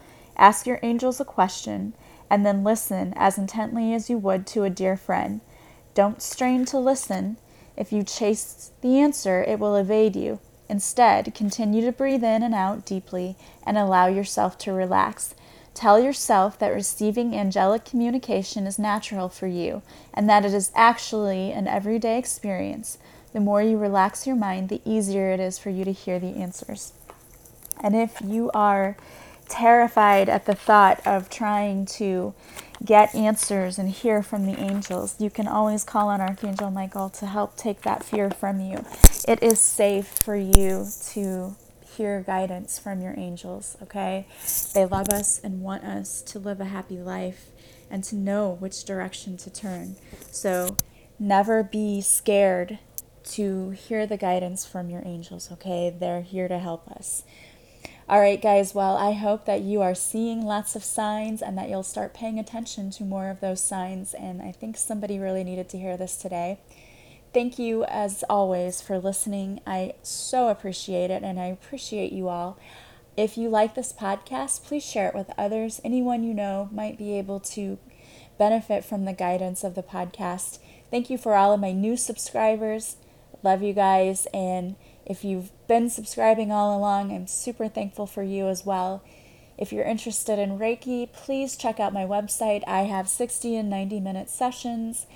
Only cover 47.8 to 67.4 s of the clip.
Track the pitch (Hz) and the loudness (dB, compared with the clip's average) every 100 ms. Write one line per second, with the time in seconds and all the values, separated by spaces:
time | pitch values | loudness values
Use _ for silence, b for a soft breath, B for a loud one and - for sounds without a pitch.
47.8 | B 196 - 208 196 208 202 175 190 - | B -8 -6 -4 -2 0 0 -2 -8 -10
48.8 | - 190 190 - - 180 - - 202 175 | -8 -8 -8 -10 -12 -12 -14 -12 -10 -8
49.8 | 185 190 B B B - 202 180 180 196 | -10 -16 B B B -6 -2 0 -2 -4
50.8 | B B B - 202 196 202 220 202 214 | B B B -6 2 4 4 2 0 -2
51.8 | 208 202 196 - - 202 196 180 180 214 | -2 -2 0 0 4 4 4 2 -2 -8
52.8 | - - - _ - - 202 190 185 190 | -14 -20 -20 _ -10 -4 -2 -2 -6 -10
53.8 | - 220 214 202 190 185 180 185 - 185 | -6 -4 -2 -2 0 0 -2 -6 -8 -8
54.8 | 175 175 180 170 170 175 - 170 190 175 | -8 -8 -10 -12 -12 -14 -14 -12 -6 -2
55.8 | 175 175 180 175 180 185 180 180 180 165 | -2 -2 -4 -4 -6 -6 -4 -4 -6 -8
56.8 | - - - - B B B B B B | -12 -14 -10 -10 B B B B B B
57.8 | B B - 202 202 202 214 202 196 202 | B B 2 6 6 4 4 4 4 0
58.8 | 190 190 202 208 208 214 - 202 196 208 | 0 2 0 0 0 0 0 -2 0 0
59.8 | 185 185 - 220 233 226 214 208 208 214 | 0 0 -4 -2 -2 -2 -2 -4 -4 -8
60.8 | - - 214 214 220 220 - 190 - 196 | -6 -4 -2 -2 -4 -6 -6 -6 -4 -6
61.8 | 190 214 202 - 226 220 220 233 233 - | -6 -8 -8 -8 -8 -6 -8 -10 -10 -8
62.8 | 196 - 202 190 190 190 190 185 - 190 | -8 -8 -6 -6 -6 -6 -4 -4 -4 -4
63.8 | 185 190 190 - 185 180 190 180 220 220 | -6 -8 -10 -10 -10 -10 -12 -12 -12 -8
64.8 | - 214 202 196 190 190 185 185 180 185 | -6 -6 -6 -6 -4 -4 -4 -8 -8 -10
65.8 | 190 180 185 - 185 175 175 202 _ B | -8 -6 -8 -8 -8 -6 -6 -8 _ B
66.8 | B B B B _ 247 | B B B B _ 0